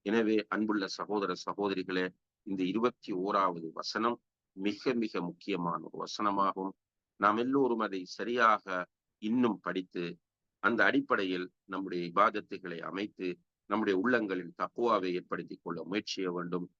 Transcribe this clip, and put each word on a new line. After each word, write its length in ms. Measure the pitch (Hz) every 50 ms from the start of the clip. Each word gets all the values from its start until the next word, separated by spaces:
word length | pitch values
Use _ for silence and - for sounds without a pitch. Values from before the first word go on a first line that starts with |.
எனவே, 440 | _ 101 107 117 113 107 110 107 104
அன்புள்ள 400 | _ 95 101 107 104 104 104 98
சகோதர 460 | 92 - - 87 87 104 104 101 90 90 87 - 104
சகோதரிகளே, 600 | - - 101 101 95 92 90 95 92 92 92 92 - _ _ _ _ _ _ 104
இந்த 140 | 98 92 92
இருபத்தி 500 | 92 95 113 117 123 120 _ - - 104
ஓராவது 580 | 90 92 101 104 101 98 92 87 85 82 80
வசனம் 500 | 80 90 - - - 107 113 120 120 - _ _ _ _ _ _ _
மிக 360 | 95 98 104 101 101 - 135 127
மிக 280 | 117 113 104 - 95
முக்கியமான 640 | 87 87 87 _ - - 98 87 87 85 82 78 80 80
ஒரு 60 | -
வசனமாகும். 760 | 85 85 85 - - 104 104 101 98 98 95 92 95 95 95 - _ _ _ _ _ _ _ _
நாம் 220 | _ 98 104 107
எல்லோரும் 420 | 113 120 131 135 139 135 123 117 110
அதை 240 | 110 101 95 95 92
சரியாக 800 | - - - 98 110 120 123 117 113 107 101 _ 98 92 90 90 _ _ _ _ _ _ _ 107
இன்னும் 360 | 107 117 127 123 117 98 90
படித்து, 580 | - 87 90 95 - _ - 90 87 85 87 _ _ _ _ _ _ _ _ _
அந்த 240 | - 101 117 107 98
அடிப்படையில் 680 | 101 123 139 139 - 127 107 98 92 92 90 92 92 _ _ _ -
நம்முடைய 420 | 95 92 98 92 90 87 87 87
இபாதத்துகளை 680 | 85 98 104 110 101 104 95 _ 101 90 92 87 85 82
அமைத்து, 600 | 80 80 82 95 104 104 _ - 95 90 87 _ _ _ _ _ _
நம்முடைய 340 | - 101 107 110 104 95 92
உள்ளங்களில் 540 | 98 123 127 117 107 95 98 90 87 85 -
தக்குவாவை 560 | - 90 90 _ - 120 117 110 101 92 92 87
ஏற்படுத்திக் 500 | 90 - _ 90 87 82 - 90 - _
கொள்ள 200 | 87 85 85 80
முயற்சி 300 | 82 95 107 - - -
செய்ய 180 | - 95 90
வேண்டும். 360 | 87 90 85 87 90 87 87 - _